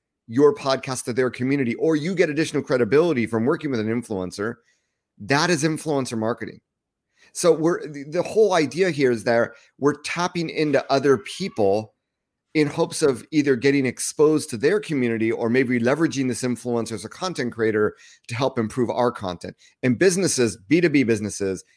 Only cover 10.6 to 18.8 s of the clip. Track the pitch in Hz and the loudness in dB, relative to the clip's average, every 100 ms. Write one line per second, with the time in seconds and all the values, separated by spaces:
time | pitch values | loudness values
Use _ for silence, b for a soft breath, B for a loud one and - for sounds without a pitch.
10.6 | 151 131 - 139 139 131 - - 190 - | 2 2 2 2 4 2 0 -10 -8 0
11.6 | 98 104 113 _ _ _ _ _ _ 160 | 2 2 -4 _ _ _ _ _ _ 0
12.6 | 143 165 170 - 147 117 - 139 143 127 | 0 0 -4 2 0 0 -2 0 2 2
13.6 | 139 143 127 - - - 151 151 - 113 | 2 2 0 -4 -8 2 4 4 -2 -2
14.6 | 139 208 208 143 120 113 113 110 113 127 | 0 0 -2 -2 -2 0 -2 0 0 2
15.6 | 123 123 117 143 165 123 127 117 127 117 | 2 0 0 2 0 0 -4 -2 -4 -4
16.6 | 123 120 110 110 104 - 185 160 120 113 | -4 -4 -4 -8 -10 -8 -8 -4 -6 0
17.6 | 113 107 104 - b b - 113 135 - | 0 2 0 -2 b b -12 -2 -2 0
18.6 | 110 127 | -4 -2